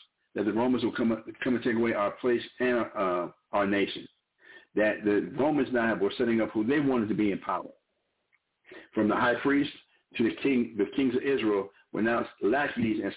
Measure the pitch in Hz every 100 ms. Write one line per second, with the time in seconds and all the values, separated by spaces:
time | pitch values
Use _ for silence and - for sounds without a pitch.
0 | _ _ _ - 104 104 127 123 113 -
1 | 117 113 - - 131 117 123 113 117 107
2 | 101 - 127 120 - - 127 120 110 107
3 | 95 90 85 - _ 104 98 101 98 -
4 | - _ _ _ - - - - 107 -
5 | 104 104 87 - 147 147 117 123 113 98
6 | 98 - 120 113 107 110 107 147 139 127
7 | 104 98 107 90 - 90 - - _ _
8 | _ _ _ _ _ _ - - - 107
9 | 104 107 123 120 139 143 - - - _
10 | _ - 113 - 139 127 113 107 98 -
11 | 131 123 139 131 110 101 95 - _ -
12 | 110 117 - - 98 131 139 123 113 107
13 | 98